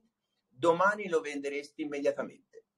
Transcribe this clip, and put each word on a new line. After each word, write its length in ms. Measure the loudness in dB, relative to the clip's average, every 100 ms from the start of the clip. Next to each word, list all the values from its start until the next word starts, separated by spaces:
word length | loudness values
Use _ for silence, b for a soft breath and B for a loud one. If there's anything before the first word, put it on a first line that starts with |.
| -8 _ _ _ _
domani 600 | 0 2 6 4 2 0
lo 140 | -2
venderesti 640 | -2 -6 -6 -6 -10 -10
immediatamente. 840 | -8 -2 -2 -2 -6 -10 _ -20 _